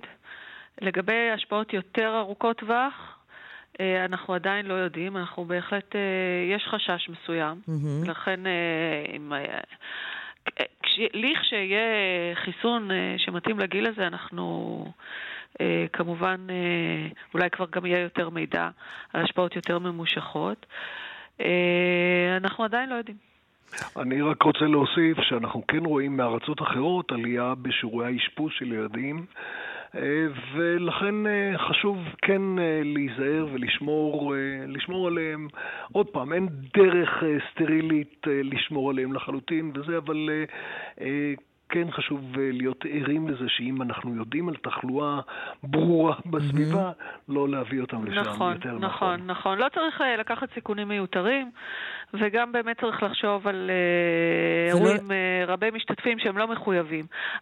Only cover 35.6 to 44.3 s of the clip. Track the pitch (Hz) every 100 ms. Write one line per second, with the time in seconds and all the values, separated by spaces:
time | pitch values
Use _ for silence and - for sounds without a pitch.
35.6 | - - - 196 208 147 131 170 185 143
36.6 | 135 202 190 180 165 - 160 147 - -
37.6 | 156 156 160 156 147 - 156 139 135 117
38.6 | - 147 135 135 131 135 - 139 - 160
39.6 | 160 139 151 170 147 156 156 156 151 -
40.6 | - - - - 135 143 147 143 - _
41.6 | - 175 170 - - 143 131 135 135 127
42.6 | 127 131 160 147 135 151 156 131 123 -
43.6 | 123 131 123 - 123 117 113